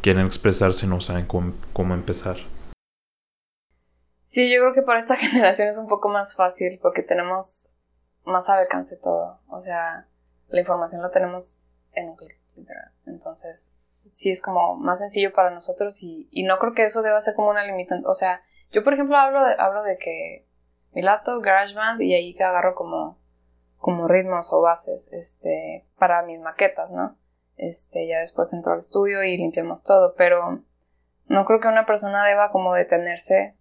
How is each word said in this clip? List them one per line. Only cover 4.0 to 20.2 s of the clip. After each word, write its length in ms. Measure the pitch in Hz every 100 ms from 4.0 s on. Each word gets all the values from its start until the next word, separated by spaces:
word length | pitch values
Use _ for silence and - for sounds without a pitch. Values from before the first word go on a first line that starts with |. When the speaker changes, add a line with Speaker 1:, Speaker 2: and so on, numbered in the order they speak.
| _ _
Speaker 2:
Sí, 260 | - - 247
yo 80 | 247
creo 120 | 254
que 100 | 254
para 160 | 269 226
esta 180 | 233 254
<laughs> 0 |
generación 520 | - 247 202 196 208
es 100 | 214
un 100 | 220
poco 200 | 208 208
más 260 | 202 202 -
fácil 420 | 185 180 180 185
porque 220 | 175 175
tenemos 720 | 170 175 180 185 190 - - _ _ _ _ _
más 240 | - 185 185
al 120 | 196
alcance 360 | 180 131 180 -
todo, 440 | - 170 170 90 _
o 120 | -
sea, 460 | 185 170 165 165 - _ _ _ _
la 120 | 175
información 420 | 180 175 170 175
la 80 | 180
tenemos 540 | 180 180 180 180 - _ _ _
en 180 | - 170
un 60 | 170
clic, 220 | 165 _ _ -
literal. 360 | - - - _ -
Entonces, 680 | 170 165 160 170 165 - _ _ _ 208
sí 240 | - 196
es 100 | 185
como 340 | - 185 175 -
más 240 | 180 180
sencillo 320 | 202 202 196
para 180 | 196 180
nosotros 520 | 175 - 180 202 202
y, 260 | 175 165 -
y 140 | -
no 140 | 190 190
creo 140 | 233
que 100 | 233
eso 180 | 214 220
deba 180 | 220 214
ser 140 | 208
como 140 | 208 208
una 140 | 208
limitante. 420 | 202 190 180 180 -
O 80 |
sea, 280 | 190 185 180 _ _ _
yo, 140 | 220
por 100 | 220
ejemplo, 220 | 277 277 285
hablo 280 | 269 277
de, 100 | 262 208
hablo 240 | 196 202
de 160 | 208 185
que 480 | - 165